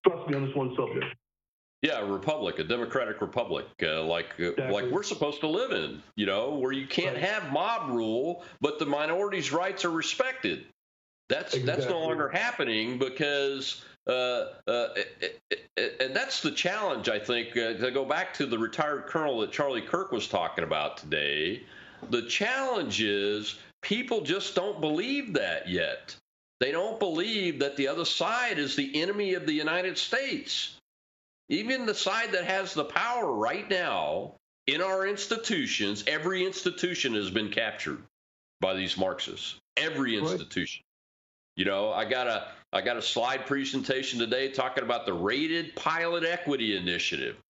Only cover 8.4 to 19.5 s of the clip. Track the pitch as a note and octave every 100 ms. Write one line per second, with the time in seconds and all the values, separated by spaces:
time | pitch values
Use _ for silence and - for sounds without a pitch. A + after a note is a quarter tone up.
8.4 | - - D3+ D3+ D3 C#3+ D#3 E3+ G3+ F#3+
9.4 | C3+ D3+ F#3+ F#3+ F3 E3 D3+ - B3+ C4
10.4 | G#2 D#2 - _ _ _ _ _ _ C#3
11.4 | E3+ C3 B2+ E3 - F3 D#3+ D#3 C#3 F3
12.4 | A#3 A#3+ C3+ A2 A2+ B2 C3 C3 D3 C#3+
13.4 | C#3 C3+ C3+ - - - - B2+ B2+ A#2+
14.4 | - - - A#2+ A#2 - - - - -
15.4 | _ - - - A2+ - C3 F#3 C4+ -
16.4 | D#3 - F3 G#3 G3+ B2+ G#2 G#2+ G#2+ A#2+
17.4 | A#2 A#2+ A2+ A2+ B2+ C3 C3+ D#3 F#3 -
18.4 | C#3 A2+ A2+ - D3+ C#3 - D#3+ D3+ A#2
19.4 | G#2